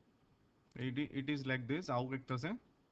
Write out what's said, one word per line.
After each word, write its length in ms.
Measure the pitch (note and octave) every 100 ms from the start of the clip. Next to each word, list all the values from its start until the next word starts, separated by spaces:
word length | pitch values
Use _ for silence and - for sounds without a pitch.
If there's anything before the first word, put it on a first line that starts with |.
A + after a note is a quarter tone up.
| - _ _ _ _ _ _ -
It 220 | B2+ B2+
i-, 120 | D3+
it 180 | C3+ C3+
is 160 | D3 C3+
like 200 | C3 A#2+
this, 220 | D3+ F#3
આવું 200 | B2 B2+
કંઈક 180 | C3 -
થશે, 240 | B2+ D3 A#3 - _ _